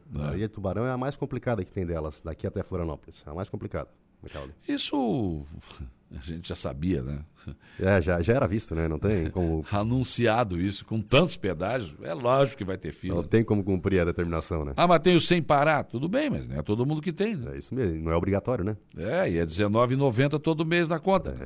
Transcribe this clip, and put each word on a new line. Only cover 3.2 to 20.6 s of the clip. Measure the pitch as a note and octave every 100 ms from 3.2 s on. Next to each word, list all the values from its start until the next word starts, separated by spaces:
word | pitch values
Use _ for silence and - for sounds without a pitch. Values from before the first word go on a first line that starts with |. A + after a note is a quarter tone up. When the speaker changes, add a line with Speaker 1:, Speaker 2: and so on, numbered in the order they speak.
| -
Speaker 2:
É |
a |
mais | D#2+ G2
complicada, | A2+ G#2 D#2+ - _ _ _
Micael. | - D2+ C2+ - -
Speaker 1:
Isso | C#4+ - D4 A#3+ D3+ G2 D#2 C#2+ - - - B1+ - -
a | D2+
gente | D2+ E2 E2+
já |
sabia, | E2+ - C2+ E2+ D#2+
né? | B1+ D2 D2 _ - C#2+ - -
Speaker 2:
É, | F#2+ G2
já, | D#2+ F2
já | F2
era | B2 A2+
visto, | G#2+ -
né? | D#2+ E2
Não | D#2
tem | G2+ G#2 D#2+
como | F#2 E2+ D#2+
Speaker 1:
<laughs> | D2
Anunciado | G2+ A2 B2+ B2 - A#2 A2 A2+ F2
isso, | G2 G2 -
com | A2
tantos | G2+ C3 D#3+ -
pedágios, | G2 D#2+ F#2 B2+ F2+ D2
é | A2+
lógico | D#3+ A#2+ C3+ C#3 -
que |
vai | F#2+ F#2
ter | D#2
fila. | - F2+ E2+
Speaker 2:
Não |
tem | E2 A2+
como | A2 G#2
cumprir | F#2+ F#2 G2 F#2+
a | E2+
determinação, | E2 E2+ E2 - E2
né? | C#2+
Speaker 1:
Ah, | C#2 F3
mas | E3
tem | F3+
o | F3
sem | - F3
parar. | D3 C#3+ D3 D3
Tudo | - - D#3+
bem, | B3+ D4+
mas | D3+ A#2+
não | -
é |
todo | D2+ G#2+ B2+
mundo | D#3
que | D#3
tem, | D#3+ G#3 F#3
né? | F#2
Speaker 2:
É | C#2
isso | -
mesmo, | A#2+ G#2 D#2+
não | D#2+
é | E2+
obrigatório, | F#2 F#2+ A#2 B2
né? | F#2 G#2 - -
Speaker 1:
É, | F#2 E3 F#3
e | E2
é |
dezenove | E2+ E2 G#2 A2 A#2+
e | C3
noventa | C#3 A2+ C#3+ D3
todo | D#3+ D#3+